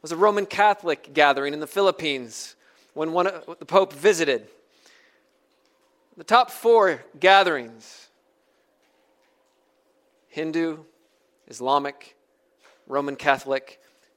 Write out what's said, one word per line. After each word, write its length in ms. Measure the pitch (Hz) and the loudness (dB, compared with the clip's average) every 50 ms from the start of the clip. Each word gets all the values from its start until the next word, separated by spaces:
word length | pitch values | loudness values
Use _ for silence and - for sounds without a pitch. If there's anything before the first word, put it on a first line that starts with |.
was 100 | - 156 | -10 -10
a 60 | 165 | -2
Roman 300 | 165 196 214 208 208 196 | 0 2 2 2 0 -4
Catholic 640 | 185 - - 202 214 202 202 - 170 151 - - - | -6 -2 2 2 2 2 0 -2 -4 -4 -6 -6 -6
gathering 400 | 139 151 147 143 139 135 139 143 | 2 4 4 4 4 0 -2 -6
in 80 | 147 151 | -6 -8
the 60 | 151 | -10
Philippines 880 | 143 - 196 202 190 175 - 165 151 143 131 123 113 110 - - - - _ _ _ _ _ _ _ _ | -8 -2 0 0 0 0 0 -6 -6 -6 -6 -8 -14 -16 -18 -18 -18 -20 _ _ _ _ _ _ _ _
when 180 | 151 156 160 | -8 -8 -4
one, 140 | 160 175 180 | -2 -2 -2
uh, 160 | 190 185 165 151 - 170 _ | -2 -4 -8 -16 -18 -18 _
the 80 | 156 | -14
Pope 260 | - 165 196 190 190 | 0 2 2 2 2
visited. 560 | 190 139 147 208 202 165 165 143 131 110 - - _ _ _ _ _ _ _ _ _ _ _ _ _ _ _ _ _ _ _ _ _ _ _ _ _ _ _ _ _ _ _ _ _ - | -4 0 0 0 2 2 0 0 -2 -2 -4 -12 _ _ _ _ _ _ _ _ _ _ _ _ _ _ _ _ _ _ _ _ _ _ _ _ _ _ _ _ _ _ _ _ _ -20
The 60 | - | -4
top 260 | - 214 240 247 - | 2 2 2 2 2
four 540 | - - - 226 233 226 202 185 156 123 - - _ 147 | -6 -4 2 4 4 6 4 2 0 -2 -8 -20 _ 0
gatherings, 880 | 151 185 196 196 190 180 160 135 120 113 117 113 110 - - - - _ _ _ _ _ _ _ _ _ _ _ _ _ _ _ _ _ _ _ _ _ _ _ _ _ _ _ _ _ _ _ _ _ _ _ _ _ _ _ _ _ _ _ _ _ | 4 6 6 6 6 4 0 -4 -6 -10 -18 -20 -20 -20 -20 -20 -20 _ _ _ _ _ _ _ _ _ _ _ _ _ _ _ _ _ _ _ _ _ _ _ _ _ _ _ _ _ _ _ _ _ _ _ _ _ _ _ _ _ _ _ _ _
Hindu, 500 | _ 151 156 160 160 165 165 165 156 156 156 _ _ _ _ _ _ _ _ _ _ _ _ | _ -8 -8 -6 -4 -4 -4 -4 -6 -10 -14 _ _ _ _ _ _ _ _ _ _ _ _
Islamic, 680 | _ 123 113 123 131 139 143 139 139 139 - - - _ _ _ _ _ _ _ _ _ _ _ _ _ _ _ | _ -16 -8 -2 0 0 0 0 -4 -12 -14 -20 -20 _ _ _ _ _ _ _ _ _ _ _ _ _ _ _
Roman 300 | _ 135 143 143 143 139 | _ -6 -4 -4 -4 -8
Catholic, 640 | - - 151 139 131 - 135 135 135 135 - - _ _ _ _ _ _ _ _ | -4 0 0 0 0 -2 -6 -6 -6 -6 -10 -20 _ _ _ _ _ _ _ _